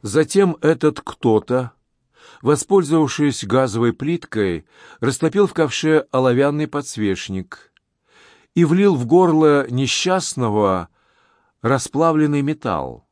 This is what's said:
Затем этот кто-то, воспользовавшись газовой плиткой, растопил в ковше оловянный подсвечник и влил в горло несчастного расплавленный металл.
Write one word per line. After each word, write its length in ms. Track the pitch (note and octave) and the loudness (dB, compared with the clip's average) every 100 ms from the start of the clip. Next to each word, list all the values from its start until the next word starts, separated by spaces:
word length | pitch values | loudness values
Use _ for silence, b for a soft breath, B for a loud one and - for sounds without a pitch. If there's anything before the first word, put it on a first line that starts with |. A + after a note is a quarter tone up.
Затем 560 | G#2+ A2+ D3+ G3 G3 E3 | -2 -2 0 2 2 0
этот 400 | D3+ D#3+ D3+ D3 | -2 2 0 -2
кто-то, 720 | - - B2 G#2+ - B2+ B2 _ _ _ _ b b b | -14 -4 0 0 0 -4 -4 _ _ _ _ b b b
воспользовавшись 1040 | B2 D3 - G3 D3+ E3 D3 - D3 B2+ G2+ | 0 0 2 0 2 0 0 0 -2 -2 -2
газовой 480 | B2+ C3 G#2+ A#2 | 0 0 0 -2
плиткой, 720 | - C#3 E3+ - A2 G2 E2 - B B B | -2 -4 -6 -6 -4 -4 -4 -10 B B B
растопил 480 | A2+ B2 D#3+ F#3+ G3 | -4 -2 -2 0 0
в 60 | |
ковше 520 | - D3+ - D#3 D#3 - | 0 -2 0 2 2 2
оловянный 560 | C3 C3 B2 C#3+ D3 D3+ | 0 2 2 0 0 -4
подсвечник 1040 | D3 B2+ - G#2 F#2 - F#2+ F#2 - _ _ _ _ b b b b b | -6 -8 -4 -2 -2 -6 -8 -10 -18 _ _ _ _ b b b b b
и 120 | - E3 | 0 2
влил 300 | F3 G3+ D#3 | 4 4 2
в 100 | A#2+ | 2
горло 640 | F3 F#3 D#3 D#3 C#3+ A#2+ | 4 4 4 4 2 0
несчастного 1200 | B2 C3+ - F#3 F#3 - - A#2+ G#2 G2+ F#2+ E2+ _ _ _ _ _ _ _ | -2 -2 -2 -2 -2 -4 -4 -2 2 0 0 -6 _ _ _ _ _ _ _
расплавленный 800 | A#2 C3+ - C3+ E3 D#3 D3+ D3 | -2 -2 -2 -2 0 2 0 0
металл. 680 | C#3 D3+ B2+ E2 C2 A#1 _ | -4 -6 -6 -6 -8 -12 _